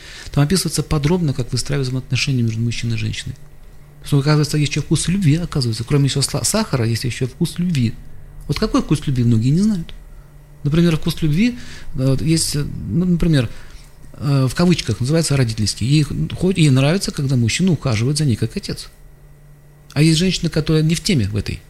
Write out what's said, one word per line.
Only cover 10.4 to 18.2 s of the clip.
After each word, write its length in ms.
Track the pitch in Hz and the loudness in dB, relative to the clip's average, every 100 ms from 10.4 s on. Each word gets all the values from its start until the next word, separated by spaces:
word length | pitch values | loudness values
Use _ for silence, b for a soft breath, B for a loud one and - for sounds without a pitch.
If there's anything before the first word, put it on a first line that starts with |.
| - - | -20 -6
Например, 340 | 143 165 170 156 | 0 4 4 2
вкус 240 | 170 - | -2 0
любви, 340 | 156 156 240 240 B B B | 0 2 2 0 B B B
э, 100 | 135 135 | 0 2
вот 140 | 131 | 2
есть, 340 | 147 160 - 147 | 2 0 0 -2
э, 60 | 143 - - | -4 -6 -2
ну, 160 | 131 | 0
например, 440 | 180 170 175 143 110 B B B B B - - | 2 2 4 2 2 B B B B B -18 -6
э, 300 | 143 139 131 | 0 2 2
в 40 | |
кавычках 440 | - 180 160 - 101 | 2 2 2 0 -2
называется 340 | 123 165 156 | 0 0 2
родительский. 520 | 139 120 110 104 - 117 | 2 0 0 -2 -2 2
Ей 160 | 151 | 2
х-, 120 | 143 - 156 - | 2 -2 -4 0
хоть 180 | 180 185 | 0 4
ей 120 | 151 | 4
нравится, 420 | 131 139 190 - | 6 4 0 -2
когда 240 | - 135 | -4 0
мужчина 360 | 127 117 - 190 | 2 2 2 2
ухаживает 460 | 151 - 104 123 | 2 0 0 0
за 80 | 147 | 0